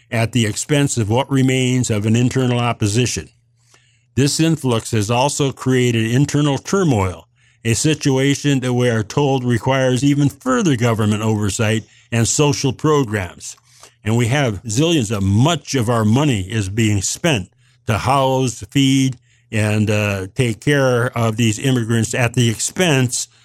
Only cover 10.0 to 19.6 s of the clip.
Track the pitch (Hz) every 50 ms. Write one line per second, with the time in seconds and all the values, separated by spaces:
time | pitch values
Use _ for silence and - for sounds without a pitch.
10 | 143 143 143 143 147 139 - - - 262 254 247 220 170 139 107 120 120 113 104
11 | 110 104 107 104 110 110 110 104 107 101 - - 113 107 110 113 107 - _ _
12 | _ _ 117 117 117 - - - 147 147 139 - - 135 107 - - 156 151 147
13 | 139 104 107 104 92 82 - - - - - - _ _ _ - - - _ _
14 | - 104 113 117 120 110 127 151 143 120 104 92 - 113 101 117 156 170 175 156
15 | 117 95 113 101 98 98 98 104 127 160 175 151 - - - 135 113 113 123 113
16 | 110 104 110 135 156 151 123 101 92 92 110 110 98 95 101 113 117 107 104 98
17 | - - - - - 170 147 107 90 - _ _ _ _ _ _ _ - 113 98
18 | 82 107 135 139 135 131 131 131 131 123 113 - - - - 143 135 135 135 135
19 | 135 135 127 - _ _ _ _ _ _ 113 107